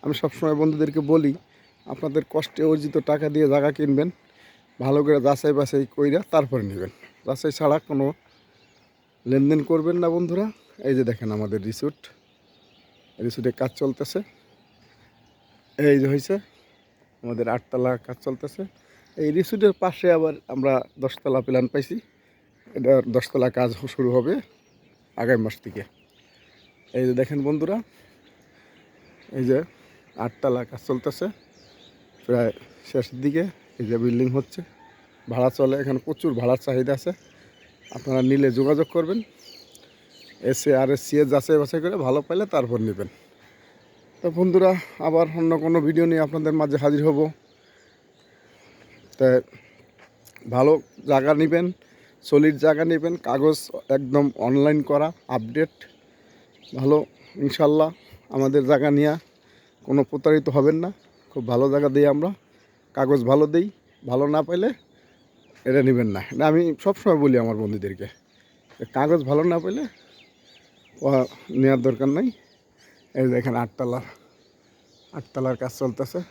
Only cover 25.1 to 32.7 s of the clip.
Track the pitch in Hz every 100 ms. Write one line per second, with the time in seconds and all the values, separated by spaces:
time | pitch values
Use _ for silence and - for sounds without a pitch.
25.1 | - 120 123 110 - - 104 - _ _
26.1 | _ _ _ _ _ _ _ _ 123 127
27.1 | 123 127 147 139 151 165 214 - _ _
28.1 | _ _ _ _ _ _ _ _ _ _
29.1 | _ - 135 127 131 170 _ _ _ _
30.1 | - 120 - 135 123 120 123 - 127 151
31.1 | - 190 - _ _ - _ - _ _
32.1 | _ - 120 117 - -